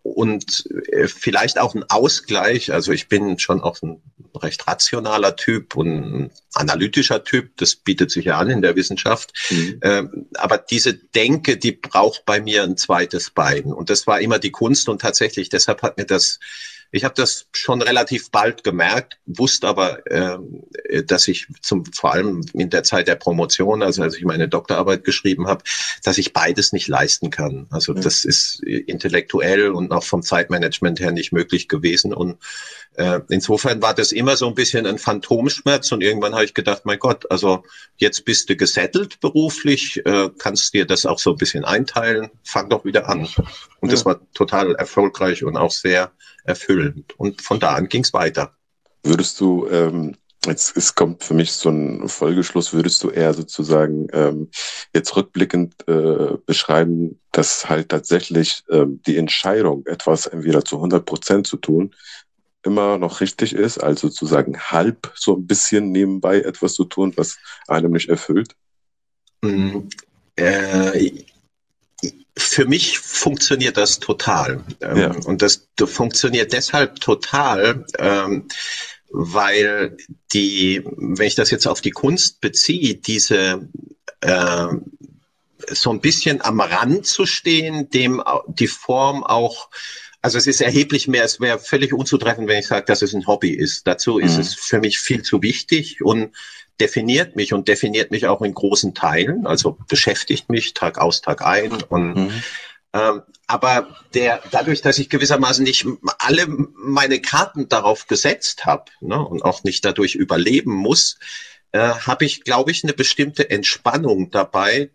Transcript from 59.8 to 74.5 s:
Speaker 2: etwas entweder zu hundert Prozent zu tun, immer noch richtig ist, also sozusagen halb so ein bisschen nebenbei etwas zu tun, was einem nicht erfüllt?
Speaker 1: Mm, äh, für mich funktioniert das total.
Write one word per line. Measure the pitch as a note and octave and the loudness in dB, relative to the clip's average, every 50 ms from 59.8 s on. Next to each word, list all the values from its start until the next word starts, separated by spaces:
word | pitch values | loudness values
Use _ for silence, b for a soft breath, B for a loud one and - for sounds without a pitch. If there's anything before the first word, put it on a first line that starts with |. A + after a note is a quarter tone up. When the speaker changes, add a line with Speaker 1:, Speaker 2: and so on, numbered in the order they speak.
| C2+ | -4
Speaker 2:
etwas | C#2 E2+ - - D#2+ D#2+ D#2 - | -8 -8 -2 0 0 0 0 0
entweder | - E2+ E2 D2+ D#2+ D2+ D2+ D2 | -4 -8 -4 0 2 2 2 2
zu | - - C#2+ | 0 -4 -4
hundert | E2 F2+ F2+ E2+ - | 0 0 0 0 0
Prozent | - D#2 - - - G2 G2+ G2 | -2 -8 -4 0 0 2 2 0
zu | - - | -2 -6
tun, | - - - D#2 E2 G2 G2+ B B B B B B B _ _ _ _ _ _ _ - | -6 -2 0 2 2 0 -2 B B B B B B B _ _ _ _ _ _ _ -4
immer | F#2+ G2+ G#2 G2+ G2+ G2+ | 0 0 2 2 2 2
noch | F#2 F#2 E2 - - | 0 0 -2 -2 -2
richtig | G2+ F#2+ - - A#2 G#2+ - | -2 -2 -2 -2 -2 0 0
ist, | - G2+ A#2 - | 0 0 0 0
also | - - D2 D2 - - | 0 0 0 0 2 0
sozusagen | D2 - - D#2 D2+ D#2 C#2+ C2+ C#2 C#2 - | -2 -4 -4 -2 2 2 2 2 0 -4 -8
halb | - - E2 E2 F2+ A2+ A#2 - - - - | -4 -2 0 2 2 2 0 -4 -8 -16 -12
so | - - G#2+ F#2+ | -2 0 2 2
ein | F#2 F2+ | 2 0
bisschen | F2 G2+ - - - G#2+ G#2 G#2 G2 | 0 0 0 2 2 2 2 2 2
nebenbei | F#2 F#2+ G2 F#2+ F#2+ F#2+ F#2 F#2 G2 G2+ | 2 2 2 2 2 0 2 2 4 2
etwas | - - - - - C#3 - | 2 0 -2 -2 -2 -2 0
zu | - E2+ | -2 -4
tun, | F2 - F#2+ G2 G2 - | -2 -2 0 0 0 0
was | - D#2+ - - B B B B B B | -2 -2 -4 -6 B B B B B B
einem | - D#2+ D#2+ E2+ E2+ | -2 0 2 2 2
nicht | E2+ E2 - - | 2 0 0 0
erfüllt? | E2+ E2 - - D#2 F#2+ A2+ - - _ _ _ _ _ _ _ _ _ _ _ _ _ _ _ _ _ | 0 0 0 0 0 0 0 -2 -8 _ _ _ _ _ _ _ _ _ _ _ _ _ _ _ _ _
Speaker 1:
Mm, | - G#2+ G2 G2 F#2+ G2 G2 G2+ G2+ - - - - _ _ _ _ _ _ | -4 -2 0 0 0 -2 -4 -6 -10 -12 -16 -20 -20 _ _ _ _ _ _
äh, | - F2 F2+ G2 G2 F#2+ F#2+ F#2+ F#2 F#2+ F#2+ F#2+ F2 F2+ - - - - _ _ _ _ _ _ _ _ _ _ _ _ _ _ - - - - - _ _ - | 0 2 2 2 2 0 0 2 2 2 2 2 2 2 0 -2 -4 -16 _ _ _ _ _ _ _ _ _ _ _ _ _ _ -10 -10 -10 -10 -12 _ _ -8
für | - - - - C#3+ C3+ | -4 -4 0 2 2 4
mich | B2 C#3+ F3 - - - - | 4 2 2 2 0 -2 -4
funktioniert | - - - - - - C#3+ - - - C#3+ B2+ B2+ A#2+ - | -4 -6 -4 -2 0 0 0 0 0 0 2 2 0 0 2
das | G#2 G2+ - - - | 2 2 2 2 0
total. | - - G2+ - - A2+ G2 D#2+ C#2 B1+ | -2 -4 -4 -2 0 0 0 0 0 -2